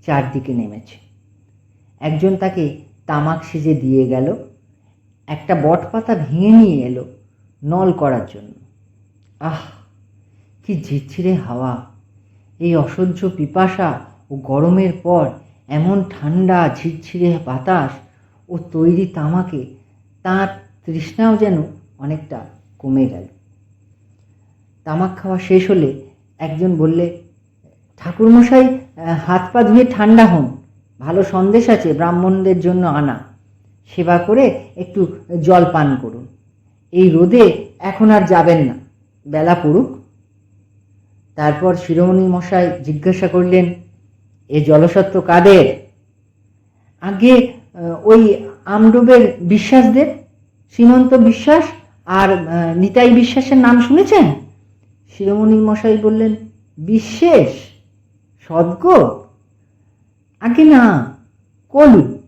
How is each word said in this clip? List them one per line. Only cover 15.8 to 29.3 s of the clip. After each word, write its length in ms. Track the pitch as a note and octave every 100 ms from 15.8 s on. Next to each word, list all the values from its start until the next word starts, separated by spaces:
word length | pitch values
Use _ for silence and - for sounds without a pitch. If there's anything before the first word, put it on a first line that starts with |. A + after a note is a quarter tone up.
| E3+ G3 F3+
ঠান্ডা 680 | - C#3+ E3+ F#3 F3+ D#3+ B2
ঝিরঝিরে 580 | E3 D#3 - F3+ F3 E3 -
বাতাস 460 | B2+ D#3 F#3 C3+ - _ _ _ _ _
ও 80 | F3
তৈরি 500 | - D#3+ E3 F3 F#3
তামাকে 580 | - D3+ F3 F3+ D3 B2 - _ _ _ _
তাঁর 240 | F#3 F#3+ G3 - _ _ -
তৃষ্ণাও 520 | E3 D3+ - A3 G#3+
যেন 260 | G#3 F3 C3 - _ _
অনেকটা 480 | C#3 D#3 - B2 - _ _ _
কমে 260 | C3+ C3+ B2+
গেল। 180 | F2+ F#2+ _ _ _ _ _ _ _ _ _ _ _ _ _ _ _
তামাক 340 | - D#3+ F#3 F#3
খাওয়া 220 | F#3+ F#3
শেষ 300 | - F#3 F#3
হলে 320 | F#3 C#3+ C#3 - _ _ _
একজন 360 | D#3+ D#3 F#3 E3+
বললে, 460 | D#3+ E3 F3 F3 _ _ _ _ _ _ _ _
"ঠাকুরমশাই, 840 | - F3 A3 A#3+ A#3+ C4 C4 - - -
আহ, 240 | E3 E3
হাত 240 | -